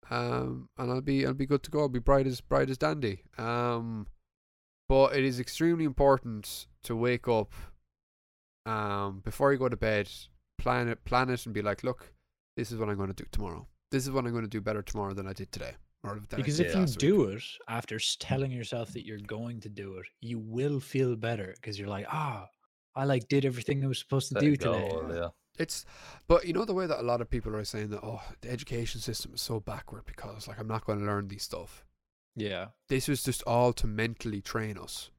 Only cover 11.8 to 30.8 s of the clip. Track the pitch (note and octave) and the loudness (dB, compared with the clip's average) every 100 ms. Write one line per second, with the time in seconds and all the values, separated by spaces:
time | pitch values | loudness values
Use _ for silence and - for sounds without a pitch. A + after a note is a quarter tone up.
11.8 | B2+ B2 - _ _ _ _ - A2+ A#2 | -2 -4 -10 _ _ _ _ -6 -4 -2
12.8 | G#2+ G2+ G2 F#2+ - - G2+ E2 - _ | -2 0 -2 -4 -2 -2 -2 -6 -14 _
13.8 | _ C3+ C3 C3+ B2 A#2 A2 A2 G2+ G#2+ | _ -2 0 0 0 -2 -2 -4 -2 -4
14.8 | G2+ A2 G2+ G2 G2 F#2+ F#2+ - - - | -4 -4 -4 -4 -6 -8 -8 -8 -10 -12
15.8 | - _ - G#2 G#2 - C3+ D3+ F3 F#3+ | -20 _ -10 -10 -6 -4 0 2 2 4
16.8 | F3+ A2 C#3+ G3+ A2 G#2 - - - A#2 | 2 4 6 6 4 0 -10 -14 -6 -6
17.8 | - A2 - - - C3+ C3+ B2 A2+ A#2+ | -4 -4 -2 -2 -2 0 0 -4 -6 -6
18.8 | A2 B2 G2+ G#2+ G2+ A2 A#2+ A#2 G#2+ G2+ | -6 -8 -10 -12 -8 -8 -6 -8 -10 -10
19.8 | G2 F#2 F2 _ A#2+ A#2 A2 A2+ C#3 C#3+ | -10 -10 -14 _ -8 -8 -6 -2 0 -2
20.8 | C3+ C3+ C3 A2+ A2+ A#2 F#2 - - G2+ | -2 0 2 2 -2 -2 -6 -10 -10 -8
21.8 | G2+ G2+ G#2 D3+ D3+ A2 G2+ _ _ _ | -4 -4 -4 -4 -4 -6 -10 _ _ _
22.8 | _ - C3+ C3 A2+ C#3 C3+ B2 A#2 C#3 | _ -2 2 2 4 2 2 -2 -2 0
23.8 | C3+ B2+ - C3+ C3 A#2 C#3+ C#3 D#2+ F2+ | 0 -2 0 0 2 4 4 4 2 0
24.8 | E2+ D#2+ D#2+ E2+ E2+ - _ - E3 - | 0 -4 -4 -4 -4 -8 _ -6 -4 -4
25.8 | - - - - - E3+ F3+ E3+ A3 F#3 | -10 -20 -20 -20 4 4 6 0 0 0
26.8 | F#3 D#3 A#2+ A#2+ A#2 B2 A2 G#2+ G2+ A2 | 0 0 0 0 0 -2 -2 -6 -4 -4
27.8 | G#2+ G#2 A2 G#2+ - - A#2 B2 C#3+ A#2+ | -6 -6 -8 -10 -12 -14 -8 -8 -6 -4
28.8 | A#2 A#2 A#2 A#2 - - - A2+ G2+ G2+ | -4 -4 -6 -6 -6 -8 -4 -4 -6 -10
29.8 | - G2 - - - G#2 - G#2 A2 A2+ | -10 -14 -14 -12 -12 -12 -12 -10 -6 -4